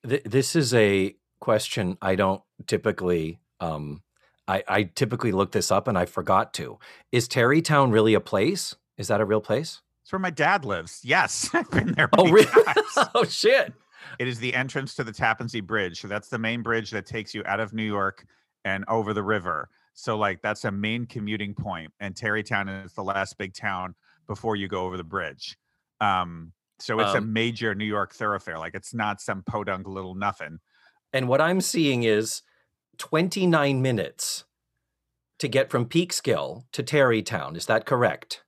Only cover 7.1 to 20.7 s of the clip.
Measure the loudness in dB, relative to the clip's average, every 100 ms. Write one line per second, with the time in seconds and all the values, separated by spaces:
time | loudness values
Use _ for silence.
7.1 | -2 0 2 4 4 4 4 6 6 6
8.1 | 4 4 0 0 0 -8 -12 _ -12 -2
9.1 | 0 2 0 0 -2 -2 -14 _ _ -8
10.1 | -4 -4 2 2 2 0 -6 -6 -14 0
11.1 | 2 2 -2 -2 -2 0 0 0 0 4
12.1 | 6 8 8 8 6 6 2 2 0 2
13.1 | 2 0 2 4 4 2 -8 _ -20 -20
14.1 | -6 -6 -4 -2 -2 -2 -4 -6 -8 -8
15.1 | 0 0 0 -4 -6 -4 -2 -2 -6 -6
16.1 | -8 -6 -4 -4 -4 -2 -4 -4 -10 -8
17.1 | -10 -8 -10 -4 -4 -4 -4 -4 -2 -2
18.1 | -4 _ _ _ _ -6 -4 -2 -2 0
19.1 | -2 0 -2 -2 -6 -8 _ _ -12 -6
20.1 | 0 0 -2 -4 -4 -4